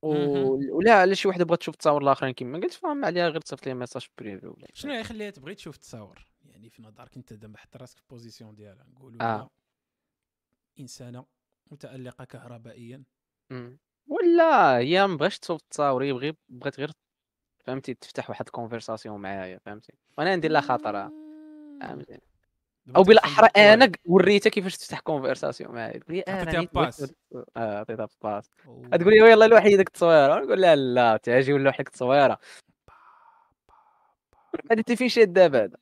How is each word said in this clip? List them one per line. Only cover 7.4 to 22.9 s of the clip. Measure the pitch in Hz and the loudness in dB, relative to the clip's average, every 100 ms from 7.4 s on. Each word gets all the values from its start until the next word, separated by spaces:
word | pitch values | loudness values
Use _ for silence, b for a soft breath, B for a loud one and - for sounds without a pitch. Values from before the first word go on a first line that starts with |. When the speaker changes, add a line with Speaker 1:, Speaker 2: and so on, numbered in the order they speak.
| 107 107 | -20 -20
Speaker 2:
حط | _ - | _ -20
راسك | - _ | -20 _
في | _ | _
بوزيسيون | 123 117 - 113 107 | -20 -20 -20 -20 -20
ديالها، | 104 98 131 | -20 _ _
نقولوا | _ 131 117 | _ -20 -10
Speaker 1:
آه. | 117 107 | -8 -8
Speaker 2:
لها | 113 _ _ _ _ _ _ _ _ _ _ _ _ _ | -10 _ _ _ _ _ _ _ _ _ _ _ _ _
انسانه | 131 - 123 123 131 _ _ _ _ | -20 -20 -20 -20 -20 _ _ _ _
متالقه | 147 127 131 123 - 127 | -20 -20 -18 -18 -20 -20
كهربائيا. | 123 120 120 117 113 117 131 135 _ _ _ _ | -20 -20 -20 -20 -20 -20 -20 -20 _ _ _ _
Speaker 1:
مم. | 127 120 131 _ _ _ | -18 -18 -20 _ _ _
ولا | 302 359 339 330 277 170 123 | -2 0 2 2 2 2 2
هي | 127 180 196 | 0 -2 -2
ما | 170 | -2
بغاش | 160 - | -6 -6
تشوف | - 165 | -12 -12
التصاور، | _ - 147 127 | _ -6 -4 -4
هي | 139 | -4
بغي-، | 127 139 160 _ | -6 -8 -12 _
بغات | 123 139 135 | -14 -14 -12
غير، | 147 156 _ _ _ _ _ _ - | -14 -14 _ _ _ _ _ _ -14
فهمتي، | 131 131 | -12 -12
تفتح | 123 - - 123 | -14 -14 -16 -14
واحد | 117 123 | -12 -14
الكونفرساسيون | - 117 117 110 110 113 104 | -12 -12 -12 -12 -14 -14 -16
معايا، | 98 98 92 92 - | -12 -12 -12 -16 -20
فهمتي؟ | 104 _ _ _ - | -20 _ _ _ -8
وانا | 160 185 | -4 -4
ندير | 156 | 0
لها | 156 | -2
خاطر، | 147 123 - 104 101 | 0 -4 -4 -8 -10
Speaker 2:
مم. | - - - - - 294 285 | -16 -20 -20 -20 -20 -20 -20
Speaker 1:
فهمتي؟ | - 69 71 - _ _ _ _ _ _ | -18 -18 -18 -20 _ _ _ _ _ _
Speaker 2:
دابا | _ | _